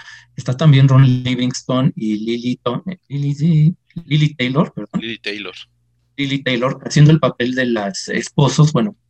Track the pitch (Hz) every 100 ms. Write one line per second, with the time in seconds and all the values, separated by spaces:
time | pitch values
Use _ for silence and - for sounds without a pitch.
0 | - - _ - - 127 160 135 139 131
1 | 135 127 123 123 123 - - 127 135 -
2 | 110 107 110 120 123 120 123 120 - 90
3 | - 143 143 139 160 156 151 180 _ -
4 | - 151 151 151 127 131 190 - 104 -
5 | 113 110 107 104 95 95 - _ _ _
6 | _ - 139 139 131 123 131 - - 151
7 | 147 156 127 - 123 127 123 113 101 92
8 | - 117 - - 135 - 151 127 107 -
9 | _